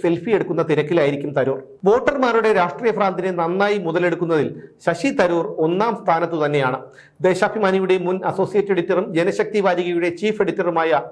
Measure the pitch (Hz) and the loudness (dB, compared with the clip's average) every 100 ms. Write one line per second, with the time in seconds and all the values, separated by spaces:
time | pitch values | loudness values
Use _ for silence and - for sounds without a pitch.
0 | 175 170 170 190 156 165 160 151 151 170 | 0 0 0 0 0 -2 0 0 2 2
1 | 143 143 147 143 131 135 - - 190 240 | 2 0 -4 0 0 -2 -8 -2 2 4
2 | 240 277 254 226 220 190 175 - 233 202 | 2 0 2 2 4 2 0 0 -2 0
3 | 196 180 185 170 170 185 202 208 165 165 | -2 0 -4 -2 -2 0 0 0 -2 0
4 | 175 165 170 160 117 - - - - 165 | 0 0 0 0 0 -6 -18 -4 -4 0
5 | - - 175 170 165 - 160 180 233 220 | 0 2 2 0 -2 -2 0 0 -2 -2
6 | - 165 170 165 147 147 131 127 - - | 0 0 0 -2 0 0 0 -2 -10 -20
7 | - - 185 185 208 214 196 190 185 185 | -20 -2 0 2 0 2 0 2 2 0
8 | 175 185 - 196 185 202 196 180 175 180 | 0 -2 -2 -2 0 0 0 -2 0 -2
9 | 226 165 185 214 208 208 190 175 175 170 | 0 0 0 -2 -2 0 2 0 -2 -2
10 | 175 170 214 214 180 170 175 165 165 143 | -2 -2 -4 0 -2 0 -2 0 2 0
11 | - | -2